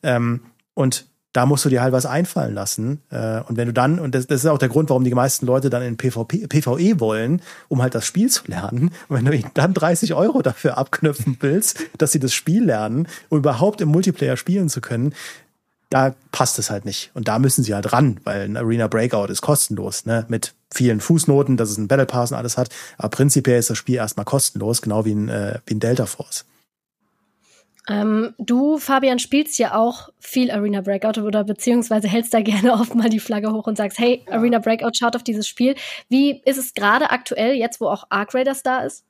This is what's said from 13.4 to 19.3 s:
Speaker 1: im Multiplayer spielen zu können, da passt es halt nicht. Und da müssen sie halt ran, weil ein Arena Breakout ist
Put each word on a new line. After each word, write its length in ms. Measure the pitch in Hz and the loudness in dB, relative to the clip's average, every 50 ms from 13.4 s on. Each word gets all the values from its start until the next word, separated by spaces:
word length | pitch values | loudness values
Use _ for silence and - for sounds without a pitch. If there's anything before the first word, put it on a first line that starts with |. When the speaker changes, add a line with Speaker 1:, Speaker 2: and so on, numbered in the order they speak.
| 135 147 131 113 156 202 208 - | 2 2 2 2 2 0 2 0
Speaker 1:
im 80 | 180 156 | 0 2
Multiplayer 460 | 147 170 190 202 165 - 143 135 131 | 2 2 2 2 0 0 0 -2 -2
spielen 320 | 127 - - 175 202 190 156 | -2 -2 -2 0 0 0 0
zu 140 | - - | -2 -4
können, 320 | 117 - 123 113 123 147 147 - - - - - _ _ _ _ _ _ _ _ _ _ | -6 -6 -4 -2 -2 -2 -4 -6 -16 -18 -18 -20 _ _ _ _ _ _ _ _ _ _
da 240 | - 135 131 135 131 _ _ _ | 0 2 2 2 0 _ _ _
passt 260 | - - 131 123 - - | -2 -2 0 0 0 -4
es 140 | 104 - | -4 -4
halt 140 | 107 101 98 | -6 -6 -6
nicht. 260 | - 98 - - - _ | -8 -10 -10 -10 -12 _
Und 140 | - 107 110 | -6 -4 -2
da 100 | 107 113 | 0 2
müssen 260 | 131 135 131 - 127 | 2 2 2 2 0
sie 120 | 107 104 | 0 0
halt 180 | 101 98 104 - | -2 -2 0 2
ran, 260 | 120 151 139 110 95 - | 4 4 2 2 -2 -6
weil 180 | - 101 101 | -6 -4 -4
ein 160 | 98 101 104 120 | -4 -4 -4 -4
Arena 300 | 120 113 117 120 113 107 | -2 0 0 0 0 0
Breakout 400 | - 113 113 123 - 110 101 | 0 0 0 0 0 -2 -2
ist 140 | 101 | -2